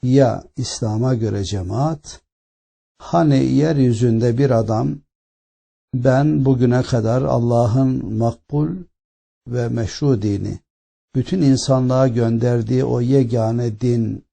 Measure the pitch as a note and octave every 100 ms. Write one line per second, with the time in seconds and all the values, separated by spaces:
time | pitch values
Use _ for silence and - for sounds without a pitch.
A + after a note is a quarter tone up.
0 | B2+ C3 B2+ A2 - - B2 - A2+ G#2+
1 | B2+ C3 A2 G2+ F#2+ G2+ F2+ G2+ D3 D#3
2 | - - _ _ _ _ _ _ _ _
3 | - E3+ D#3+ C3+ C3 C3 D#3 D3+ B2+ A2+
4 | B2 A2+ A#2+ A#2 C#3 A#2 G#2+ B2 C#3 D3+
5 | _ _ _ _ _ _ _ _ _ B2
6 | B2+ C3 D3 D3+ C3+ C3 C3 A#2+ B2 A#2+
7 | A2 B2 C#3 B2 A#2 A#2 A#2 B2 C3+ B2+
8 | A2+ A2 A#2 A#2 _ D3 D3+ F#3 F3 _
9 | _ _ _ _ - B2 A#2 A#2 G#2+ -
10 | D3 B2+ G#2 G2+ G2+ G2 _ _ _ _
11 | _ C3 B2+ F#3+ D3 C3+ - C3 B2+ B2+
12 | C3+ A#2 A#2 A2+ B2 A#2+ A2 B2+ C3 B2
13 | B2 C#3 A#2+ A#2+ A2 A#2 A#2+ G#2+ B2 A#2+
14 | A2 G#2+ -